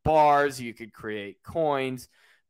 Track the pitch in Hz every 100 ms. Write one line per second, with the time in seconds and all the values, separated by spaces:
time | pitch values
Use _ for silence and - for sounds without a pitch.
0 | 151 156 147 143 143 131 120 110 110 -
1 | 110 107 101 - - 165 151 139 131 127
2 | - _ _ _ _